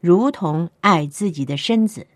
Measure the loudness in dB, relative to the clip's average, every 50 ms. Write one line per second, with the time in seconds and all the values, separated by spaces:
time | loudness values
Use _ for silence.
0 | 4 4 4 4 4 0 -2 -2 -4 -2 -2 -2 -4 -6 _ _ 2 2 2 2
1 | 0 -4 -6 -4 -4 -4 -4 -4 -6 -6 -6 -6 -2 0 0 2 2 0 -2 -8
2 | -18 _ _